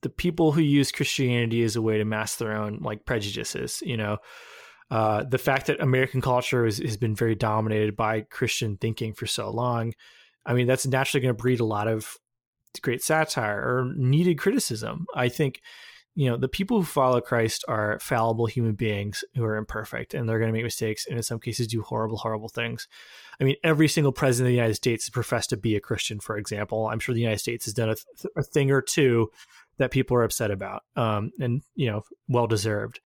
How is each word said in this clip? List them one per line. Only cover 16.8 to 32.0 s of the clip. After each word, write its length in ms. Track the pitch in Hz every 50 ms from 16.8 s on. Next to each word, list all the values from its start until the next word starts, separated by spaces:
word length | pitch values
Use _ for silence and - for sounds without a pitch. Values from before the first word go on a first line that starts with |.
| 185
follow 360 | 151 - 147 135 127 127 120
Christ 420 | 120 - - 120 113 113 - - - -
are 320 | 120 110 107 107 107 -
fallible 460 | - - 131 120 113 113 113 110 117
human 300 | 113 - 131 117 113 107
beings 480 | 101 120 110 104 101 101 101 101 - - - _
who 80 | 131 117
are 140 | 110 107 107
imperfect, 560 | 110 - - 110 107 - - 120 117 - -
and 140 | 147 120 113
they're 100 | 113 113
gonna 140 | 113 113 110
make 100 | 113 113
mistakes, 420 | 117 - - 113 110 107 - -
and 120 | - 156 120
in 60 | 113
some 160 | - 120 113
cases 280 | - - 110 - 123 107
do 140 | 113 113
horrible, 360 | 107 - 120 113 110 110 113 104
horrible 320 | - 113 110 107 107 113
things. 380 | - - 120 117 117 117 - - - - - - - - - - - -
I 40 | 135
mean, 100 | 135 143 - -
every 240 | 170 156 147 160 147
single 240 | - - 151 139
president 360 | 123 - - 135 123 117 127 123
of 40 |
the 60 | 120 120
United 180 | 120 113 107
States 300 | - - 131 117 110 -
has 60 | -
professed 400 | - 127 113 - - 117 - -
to 60 | - 104
be 180 | 98 117 107 104
a 20 |
Christian, 400 | - - 120 98 - - 113 107
for 180 | - - 110 107
example. 500 | 104 - 107 101 104 - - 110 110 110
I'm 120 | 117 113
sure 160 | - - 127
the 60 | 113
United 180 | 117 113 110 101
States 260 | - - 120 120 -
has 80 | - 104
done 160 | 120 117 110
a 60 | 110
th-, 380 | - - _ - - - 190 -
a 80 | 165 147
thing 260 | - - 156 139 135
or 120 | 139 135
two 500 | 131 - - - 147 131 120 117 113 107 _ - - _ _ - - _ _ _
that 140 | 131 127
people 260 | - 131 127 - 131 123
are 60 | 117
upset 280 | 110 - - 120 107
about, 320 | 101 95 98 98 98 104 _ _ _ -
um, 340 | 120 113 107 104 101 - - -
and, 220 | 135 123 120 135 - _ _
you 160 | - 151 117
know, 120 | 107 104